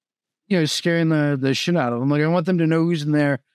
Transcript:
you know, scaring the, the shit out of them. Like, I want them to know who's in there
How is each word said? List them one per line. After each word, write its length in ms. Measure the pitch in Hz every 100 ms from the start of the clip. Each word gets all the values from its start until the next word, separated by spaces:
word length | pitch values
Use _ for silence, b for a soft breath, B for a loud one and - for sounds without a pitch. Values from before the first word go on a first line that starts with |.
| _ _ _ _ _
you 120 | 185
know, 60 | 151
scaring 440 | - 175 170 160
the, 280 | 156 147 143
the 140 | 135 131
shit 200 | - 175
out 180 | 123
of 60 | 120
them. 100 | 135
Like, 120 | 147
I 60 | 156
want 180 | 175 175
them 140 | 180
to 80 | 160
know 160 | 160
who's 180 | 170 170
in 100 | 147
there 280 | 147 143 135 -